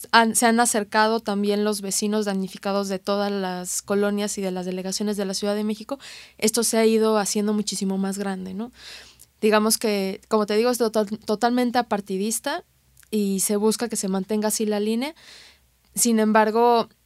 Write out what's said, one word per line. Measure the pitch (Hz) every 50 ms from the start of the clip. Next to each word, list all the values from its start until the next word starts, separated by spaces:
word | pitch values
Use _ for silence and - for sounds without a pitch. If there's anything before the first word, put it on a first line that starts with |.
| - -
han, | - 226 233 226 214
se | - 254
han | 233 226 226
acercado | 240 240 - 226 190 - - 220 214 220 226 226
también | 226 - 202 202 208 202 202 208 208
los | 214 214 202
vecinos | 196 196 190 - 214 208 208 214 214
damnificados | 208 196 190 190 185 - - - 202 196 202 202 196
de | 196 190
todas | - - 202 202 202 202
las | 202 202 190 185 180 180 180 185 - -
colonias | - - 202 202 202 208 202 202 208 208 -
y | -
de | 196 185
las | 185 185 180
delegaciones | 185 185 185 180 190 185 - 214 208 208
de | 190 202
la | 190
Ciudad | 190 - - 202 202
de | 208 214
México, | 214 214 214 220 - 277 269 - - - - - - _ -
esto | - 220 214 240 226
se | - -
ha | 226 226
ido | 220 220 220 220 220 220 214
haciendo | 202 196 - 214 208 208
muchísimo | 214 208 202 - 196 - 202 190 196
más | 190 196 196 190 196
grande, | 202 196 196 185 185 190
¿no? | 190 190 226 247 - - - - - - - - - - - _ _ _
Digamos | - 214 208 214 214 220 220 -
que, | - 220 208 202 190 190 190 - _ -
como | - 220 208
te | 202 208
digo, | 214 233 247
es | 247 240
total-, | 247 220 220 220 214 202 214 -
totalmente | - - 214 208 - 240 247 247 247 240 226 254
apartidista | 240 - 220 202 202 - 196 185 202 226 226 - - 285 294 359 - _ _ _ _ _ _ _ - _
y | - 214 202 196 196 190
se | - - 214
busca | 208 208 220 214 - 240 233
que | 226
se | 208 - 190
mantenga | 190 190 190 - 214 214 214 214
así | 214 - 226
la | 208 208 208
línea. | 208 214 220 233 254 294 330 _ - - - - - - - _ _ _ _ _ _ _ -
Sin | - - 240 233 220
embargo, | 220 214 214 226 214 220 214 233 233 240 240 233 220 - _ _ _